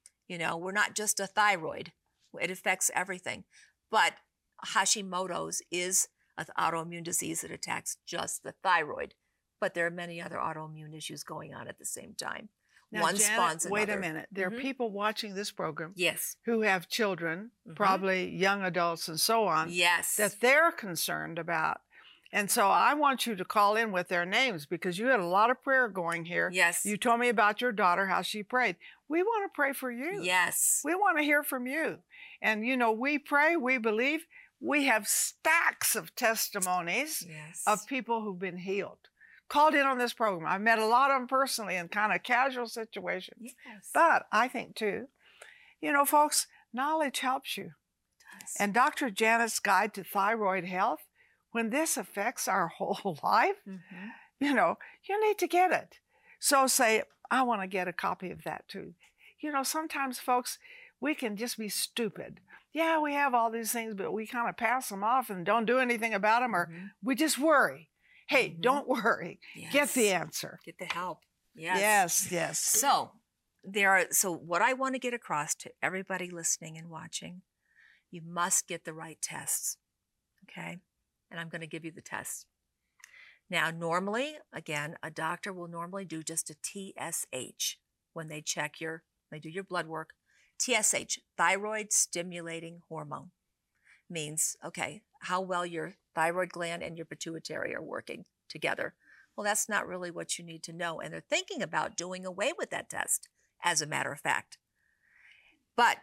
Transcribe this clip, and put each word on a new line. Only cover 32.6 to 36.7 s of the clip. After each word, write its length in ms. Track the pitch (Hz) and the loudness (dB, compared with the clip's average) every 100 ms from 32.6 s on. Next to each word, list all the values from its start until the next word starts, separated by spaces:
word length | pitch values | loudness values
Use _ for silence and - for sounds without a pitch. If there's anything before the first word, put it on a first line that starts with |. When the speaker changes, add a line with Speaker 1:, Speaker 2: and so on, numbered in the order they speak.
| 233 | 0
Speaker 2:
you 80 | 262 | 2
know, 160 | 233 | 2
we 260 | 220 269 294 | 2 0 -2
pray, 380 | - 285 311 339 | 2 4 4 4
we 220 | 254 262 | 2 2
believe. 500 | 220 214 269 320 - - - _ | 2 2 0 -2 -6 -20 -20 _
We 260 | 233 294 277 | -2 2 4
have 220 | 214 208 | 2 2
stacks 880 | - - - 320 330 - - - 220 | 0 0 0 2 4 2 0 0 -2
of 200 | 160 - | -4 0
testimonies 1080 | 226 226 - 202 185 | 2 2 -2 -2 0